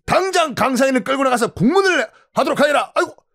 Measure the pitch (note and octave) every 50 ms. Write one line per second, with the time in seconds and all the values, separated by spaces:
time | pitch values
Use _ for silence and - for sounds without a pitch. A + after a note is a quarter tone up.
0 | _ - - D#4+ F#4 F#4+ F4+ F4+ E4 D4+ A3 - G#3+ C4 C4 A#3+ C4+ C4+ C4 B3+
1 | F#3 C4 C4+ C4+ C#4 C4 B3 G#3 A#3+ G#3 - - E3 B3 E4+ G4 G4 F#4+ F4 D4
2 | A3+ - _ _ _ _ _ - C4+ D#4+ C#4 - C#4 D4+ C#4+ C4 G3+ - _ -
3 | F4 - - _ _ _